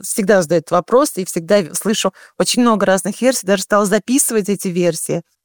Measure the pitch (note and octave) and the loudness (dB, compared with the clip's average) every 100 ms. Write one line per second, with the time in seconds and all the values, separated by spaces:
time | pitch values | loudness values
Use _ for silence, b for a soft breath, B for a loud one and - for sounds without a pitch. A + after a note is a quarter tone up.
0 | - - G3 G3 D#3 E3+ - F3+ - B3 | -8 -2 2 2 2 0 0 -2 2 2
1 | D4+ - F#3 F3 E3 G#3 D3+ F3+ F#3+ A3 | 2 -2 -6 -6 0 0 0 -4 -4 -2
2 | F#3+ b b - F#3 - A#3+ G#3+ F#3+ F#3+ | -4 b b -4 -2 2 2 2 2 0
3 | G3 - B3 B3+ F#3 G3 - G#3 G3+ G#3 | -2 -2 0 0 0 -2 2 0 2 0
4 | - C4+ - A3+ G3 G3 F#3+ F3 F3 D#3+ | 0 0 0 -2 -2 -4 -4 0 0 -2
5 | - D#3+ - _ | -4 -6 -8 _